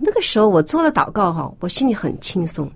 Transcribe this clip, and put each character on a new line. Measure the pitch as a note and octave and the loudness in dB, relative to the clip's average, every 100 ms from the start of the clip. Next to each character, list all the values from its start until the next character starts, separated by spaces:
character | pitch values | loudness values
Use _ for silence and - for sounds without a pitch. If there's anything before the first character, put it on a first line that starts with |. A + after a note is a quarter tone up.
那 | E4 | -2
个 | G#4 | 0
时 | - G#3+ | 0 2
候 | G#3+ | 4
我 | F3 | 4
做 | D3+ D#4+ | 2 2
了 | D#4+ | 2
祷 | D4 - | 2 0
告 | G#3+ F#3 | 0 -2
哈， | E3 C3+ - | -2 -8 -8
我 | F3+ | -6
心 | - C4+ | 0 0
里 | |
很 | G#3 D3 - | 0 -4 -6
轻 | - F#3 E3 | -6 -4 -4
松。 | - C#3 | -6 -8